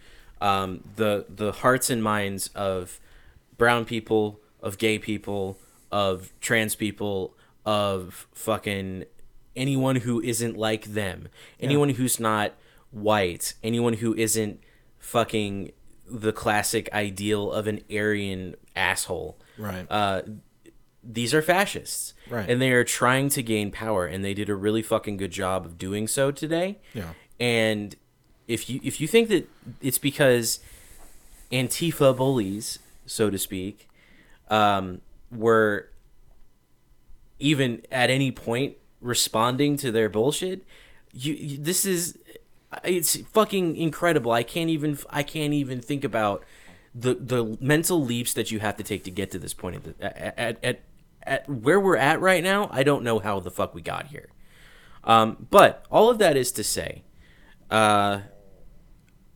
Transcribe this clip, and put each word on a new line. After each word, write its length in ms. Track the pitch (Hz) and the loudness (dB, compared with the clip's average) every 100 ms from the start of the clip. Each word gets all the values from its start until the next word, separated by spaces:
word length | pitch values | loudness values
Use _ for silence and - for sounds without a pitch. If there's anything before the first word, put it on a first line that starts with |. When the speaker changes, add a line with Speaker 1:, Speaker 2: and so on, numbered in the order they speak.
| - - - - | -20 -20 -20 -4
Speaker 1:
um, 420 | 101 98 95 92 - - | 0 0 0 -6 -12 -2
the, 280 | 107 104 - | 0 0 -4
the 240 | 95 104 | -6 -6
hearts 360 | 95 127 127 - | 0 2 2 0
and 140 | 120 | 0
minds 460 | 107 104 98 98 - | 0 0 -2 -6 -8
of 460 | - 98 92 90 - - - - - _ - | -4 -4 -4 -6 -14 -20 -20 -20 -20 _ 2
brown 280 | 117 120 110 | 4 4 0
people, 540 | 117 107 110 107 104 _ _ | -6 0 0 0 -4 _ _
of 160 | 104 101 | -12 -2
gay 180 | 110 107 | -2 0
people, 600 | - 104 101 101 95 95 - _ _ | -4 -6 -4 -6 -6 -8 -20 _ _
of 420 | 101 98 92 95 - | -2 0 -2 -8 -12
trans 320 | - 117 107 - | -2 0 0 -2
people, 600 | 107 - 104 98 90 - _ _ | -6 -4 -4 -4 -6 -10 _ _
of 640 | 107 104 101 95 90 - - | -2 0 0 -2 -8 -14 -20
fucking 720 | - - 104 107 98 95 92 - - - - - 127 | -10 -4 -4 -2 -4 -6 -10 -12 -18 -20 -20 -16 -6
anyone 420 | 135 135 131 131 | -2 0 2 0
who 220 | 120 117 | 0 -2
isn't 380 | 123 113 120 101 | -2 -2 -4 -2
like 280 | 110 110 107 | -2 -2 -4
them, 440 | 104 98 90 92 - - - | -6 -4 -8 -14 -20 -20 -8
Speaker 2:
Yeah. 80 | 127 | 0
Speaker 1:
anyone 220 | 143 143 | 2 2
who's 300 | 120 127 - | 0 -2 0
not 360 | 110 107 104 - - - _ | 0 2 0 -4 -20 -20 _
white, 640 | 107 104 107 92 85 - - | -4 2 4 2 -2 -8 -6
anyone 300 | 113 117 120 | -4 0 0
who 220 | 110 117 107 | 0 -2 0
isn't 440 | 113 113 107 - _ _ _ _ | 0 0 -2 -6 _ _ _ _
fucking 720 | - 120 110 110 101 98 87 - - - - | -2 0 0 0 -2 -4 -8 -14 -20 -20 -16
the 240 | 120 107 | -4 -2
classic 560 | 107 113 104 - 113 95 | 0 0 0 0 -2 -2
ideal 600 | 104 104 95 104 104 101 | -4 -4 -4 -2 0 0
of 160 | 101 104 | -2 -2
an 140 | 104 - | -4 -6
Aryan 640 | 104 107 104 98 92 92 - _ 90 | -2 0 0 -2 -6 -8 -14 _ -2
asshole. 600 | 92 95 - 87 80 - - - | 0 0 -4 -6 -8 -14 -20 -12
Speaker 2:
Right. 280 | 104 92 92 | -10 -10 -4
Speaker 1:
Uh, 340 | 104 101 95 - 107 - _ - - _ _ | 0 0 -2 -6 -14 -20 _ -20 -20 _ _
these 300 | 131 113 117 | -12 -6 0
are 80 | 151 | 0
fascists. 720 | 151 180 202 - - - - - - | 2 2 0 -4 -8 -10 -10 -14 -8
Speaker 2:
Right. 200 | 117 101 | -6 0
Speaker 1:
And 100 | 123 | 2
they 100 | 131 | 4
are 120 | 123 | 4
trying 460 | 117 - 123 131 139 | 4 2 2 2 2
to 140 | 139 | -2
gain 280 | 113 107 101 | 0 -2 -2
power, 340 | - 110 101 87 | -4 -2 -2 -2
and 180 | 95 98 | -4 -4
they 80 | |
did 160 | 98 101 | -4 -4
a 60 | 101 | 0
really 260 | 104 110 | 0 0
fucking 360 | 110 110 - 98 | 0 -2 -2 -6
good 140 | 98 | -6
job 340 | 90 92 95 85 | -4 -2 -2 -4
of 120 | 82 | -10
doing 300 | 95 101 110 | -6 -4 -2
so 240 | - 139 | 0 0
today. 480 | 143 151 165 185 202 - | -2 -4 -2 -2 -6 -12
Speaker 2:
Yeah. 200 | 117 82 80 _ - | -12 -10 -14 _ -4
Speaker 1:
And 560 | 120 117 110 107 104 - _ _ _ _ - | 0 2 2 0 -4 -12 _ _ _ _ -6
if 220 | 117 - | -6 -4
you, 100 | 131 | -6
if 160 | - - | -6 -6
you 80 | 156 | 2
think 220 | 226 220 | 4 4
that 180 | 180 - _ - - | 2 0 _ -20 -6
it's 160 | 139 - | -4 0
because 640 | 147 - 139 120 113 - - - - - - - - - - | -2 4 6 6 2 -4 -8 -20 -20 -20 -20 -20 -20 -20 -4
Antifa 640 | 127 127 - 170 - 135 123 | -2 -2 -2 -2 4 4 4
bullies, 640 | 131 131 95 101 - - - - - | 2 2 0 -4 -8 -12 -16 -20 -12
so 220 | - 104 | -2 0
to 80 | 95 | 0
speak, 520 | - 95 95 - - _ _ - _ - - | -4 -6 -8 -10 -20 _ _ -20 _ -20 0
um, 520 | 107 104 98 92 90 - - - | 4 4 4 -2 -10 -14 -20 -16
were 580 | 120 113 113 107 101 - - - - - - - _ _ _ _ _ _ - - - | -2 4 6 4 0 -6 -20 -20 -20 -20 -20 -20 _ _ _ _ _ _ -20 -20 -2
even 420 | 143 143 131 117 - | 0 2 2 -2 -6
at 180 | 127 120 | 0 2
any 220 | 131 135 | 2 0
point 440 | 110 - 120 139 - _ _ | -2 -4 -2 -2 -8 _ _
responding 760 | 123 117 - 113 120 131 147 143 | -4 -2 0 2 2 4 2 2
to 140 | 135 | 0
their 160 | 110 110 | 2 2
bullshit, 560 | 101 127 147 185 190 - - - - _ | 4 2 0 -4 -8 -12 -20 -20 -20 _
you, 220 | 127 139 | -10 -6
you, 240 | 151 151 139 | -6 -8 -6
this 260 | 151 180 | -4 -2
is, 340 | 196 175 170 - - - - - _ - 170 | 0 -2 -4 -10 -20 -20 -20 -20 _ -8 -2
it's 320 | 180 160 - | 0 0 -2
fucking 580 | - 220 214 196 175 - | 0 2 2 2 -2 0
incredible. 560 | 165 - 175 151 120 | -2 0 2 2 2
I 120 | 117 | 0
can't 260 | 120 175 165 | 0 -2 -2
even, 280 | 160 151 143 - | 0 -2 -4 -6
I 140 | 147 | -6
can't 300 | 143 160 147 | -6 -4 -2
even 280 | 147 135 127 | -2 -2 -6
think 220 | - 143 | -6 -4
about 420 | 131 110 104 98 - - - - _ | -2 0 0 0 -6 -20 -20 -20 _
the, 220 | 123 123 123 | -4 0 0
the 420 | 127 123 110 110 | 0 -2 -2 -2
mental 420 | 139 151 165 175 127 | 2 2 4 0 0
leaps 280 | 120 120 - | -2 -2 -2
that 160 | 107 | -2
you 80 | 110 | -2
have 180 | 107 101 | -2 -4
to 60 | |
take 200 | 98 98 95 | -4 -6 -4
to 60 | |
get 200 | 90 95 | -6 -6
to 80 | 92 | -6
this 140 | 92 | -10
point 240 | - 90 92 | -10 -8 -10
at, 60 | |
the, 220 | 82 - 98 | -12 -10 -10
at, 340 | - 98 - | -8 -10 -6
at, 240 | 117 117 | -6 -4
at, 180 | 123 123 - - _ _ | -4 -6 -10 -20 _ _
at 260 | - 135 - | -6 -6 -4
where 300 | 131 113 196 | -2 4 4
we're 180 | 190 139 | 4 4
at 240 | 139 156 | 4 4
right 220 | 185 180 | 4 2
now. 260 | 185 202 208 | 2 0 0
I 120 | 127 | 2
don't 200 | 139 143 | 2 2
know 160 | 120 110 | 2 0
how 220 | 101 98 | 0 -4
the 100 | 87 | -6
fuck 240 | - 92 90 | -4 -6 -4
we 60 | |
got 260 | 80 87 - | -8 -8 -8
here. 220 | - - - - - - - - - | -16 -20 -20 -20 -20 -20 -20 -20 -8
Um, 440 | 110 113 110 - - | 4 6 6 0 6
but 360 | 196 135 - - | 10 10 6 2
all 180 | 143 220 | 6 6
of 80 | 226 | 6
that 180 | 185 139 | 4 4
is 140 | 123 | 0
to 100 | - | -2
say, 400 | 104 - 82 - - - - - - - - | -4 -4 -6 -10 -18 -20 -20 -20 -20 -20 0
uh, 520 | 110 107 104 101 101 98 - - - - - - - _ _ - | 4 6 4 2 -2 -6 -18 -20 -20 -20 -20 -20 -20 _ _ -20